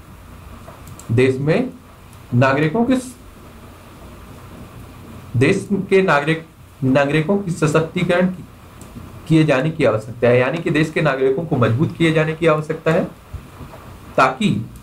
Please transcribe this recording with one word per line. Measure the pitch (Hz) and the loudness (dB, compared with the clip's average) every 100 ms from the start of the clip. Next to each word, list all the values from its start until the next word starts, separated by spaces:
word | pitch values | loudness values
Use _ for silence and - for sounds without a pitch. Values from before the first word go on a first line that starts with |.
| - - - - - - - - - - - | -20 -20 -20 -20 -20 -20 -20 -20 -20 -18 -2
देश | 117 127 131 | 2 4 2
में | 147 190 254 - - - - - - | 0 0 0 -6 -20 -20 -20 -20 -2
नागरिकों | 120 131 139 156 226 | 2 4 4 0 0
के | 240 254 | 2 0
स-, | - - - - - - - - - - - - - - - - - - - - - - - 120 | -2 -16 -20 -20 -20 -20 -20 -20 -20 -20 -20 -20 -20 -20 -20 -18 -18 -18 -20 -20 -18 -18 -6 0
देश | 147 196 - | 2 2 -2
के | 190 185 190 | -4 2 2
नागरिक, | 185 143 147 160 - - - - | 4 2 2 -4 -4 -20 -20 -4
नागरिकों | 131 139 139 156 156 202 | 2 2 2 0 0 -2
की | 190 | -2
सशक्तिकरण | - 147 156 156 180 180 175 185 | -2 0 0 0 -4 0 2 0
की-, | - - - - - - - - - - | -2 -14 -20 -20 -20 -18 -18 -18 -14 2
किए | 160 | 2
जाने | 156 131 156 | 4 2 0
की | 151 | 0
आवश्यकता | 123 110 - 110 120 | 2 0 -4 0 4
है, | 123 | 4
यानी | 127 165 | 2 -2
कि | 165 | -2
देश | 147 156 | 0 0
के | 175 | 0
नागरिकों | 156 131 131 170 | -2 0 0 0
को | 165 131 | -2 0
मजबूत | 113 113 - - | 2 2 0 2
किए | 160 | 2
जाने | 156 156 | 2 0
की | 156 160 | 0 2
आवश्यकता | 156 151 156 160 | 2 -2 -4 0
है | 170 - - - - - - - - - - - - | 0 0 -8 -16 -16 -14 -18 -18 -18 -20 -20 -8 2
ताकि | 131 - 202 107 - - | 2 2 0 0 -4 -12